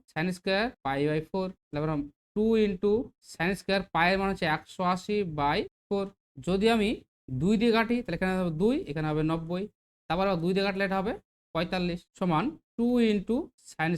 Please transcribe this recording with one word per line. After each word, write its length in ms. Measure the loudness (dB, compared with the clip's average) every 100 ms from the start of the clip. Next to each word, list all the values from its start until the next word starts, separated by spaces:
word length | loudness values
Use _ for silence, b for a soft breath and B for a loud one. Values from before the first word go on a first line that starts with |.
| -8
sin 200 | -4 -4
square 400 | -2 -2 0 -2 -4
pi 160 | -4 0 0
by 120 | 0
four। 260 | -4 -6 -6
তাহলে 300 | -8 _ -6
আমরা 160 | -2 -4 -6 -14 _ -2
টু 100 | 2 4
into 360 | 2 2 0 0 -2 -12 -20
sin 180 | -4 -2 -2
square 280 | -2 -2 0
pi 140 | 2 2
এর 100 | 4
মান 100 | 0
হচ্ছে 160 | 0 0
একশো 380 | -2 -4 -4
আশি 400 | -2 -2 -2 -2
by 360 | -2 0 0 0
four। 420 | -2 -12 _ -4 -4 -10 _ -10
যদি 300 | -2 2 4
আমি 320 | 4 2 -2 -10 _ -10
দুই 260 | -2 2 4
দিয়ে 140 | 4
কাটি, 240 | 4 2 0
তাহলে 120 | -2 -2
এখানে 160 | 0 0
হবে 140 | -2
দুই, 240 | 0 0 0
এখানে 260 | -2 -4 -2
হবে 160 | 0
নব্বই। 440 | 0 -2 -4 -6 -8 -12 _ _ -4
তারপর 200 | 0 2
আবার 140 | 2
দুই 120 | 0
দিয়ে 120 | 0 0
কাটলে 180 | 0
এটা 140 | 0 0
হবে 160 | -2 -6 -10 _ _
পঁয়তাল্লিশ, 460 | -4 -2 -2 -2 -4 -10 -4
সমান 380 | 0 2 0 -4 _ -2
টু 100 | 2 4
into 360 | 4 2 0 -2 -2 _ -20
sin 240 | -4 -2